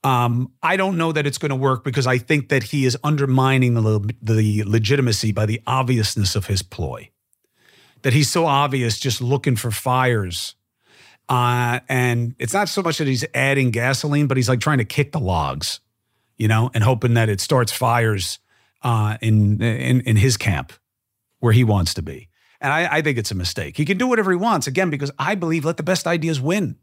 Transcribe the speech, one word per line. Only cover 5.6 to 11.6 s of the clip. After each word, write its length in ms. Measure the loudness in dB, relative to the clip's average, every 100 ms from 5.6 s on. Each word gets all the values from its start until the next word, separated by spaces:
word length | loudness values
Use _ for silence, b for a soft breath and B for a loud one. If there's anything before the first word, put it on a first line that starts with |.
| -2
obviousness 680 | -2 0 0 0 -2 -2
of 120 | -2 -4
his 140 | -4
ploy. 500 | -6 -8 -8 -8 -16 _ _ _ b b b b b b
That 100 | 0
he's 160 | 2 2
so 180 | 2 2
obvious, 520 | 2 2 0 -2 -2
just 220 | -4 -4
looking 340 | -2 0 0
for 160 | 0 -2
fires. 840 | -4 -2 2 2 0 -2 -8 -10 -14 _ _ b b b b -4
Uh, 500 | 0 2 0